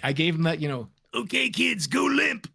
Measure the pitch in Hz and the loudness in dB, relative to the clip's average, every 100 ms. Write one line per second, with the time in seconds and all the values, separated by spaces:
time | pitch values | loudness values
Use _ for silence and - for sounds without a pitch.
0 | 135 139 160 165 165 160 151 131 107 _ | 0 2 2 2 2 0 -2 -4 -8 _
1 | _ - 226 254 262 - 254 226 147 - | _ -8 -2 0 0 0 0 0 -2 0
2 | 277 277 302 247 - | 2 2 2 -2 -10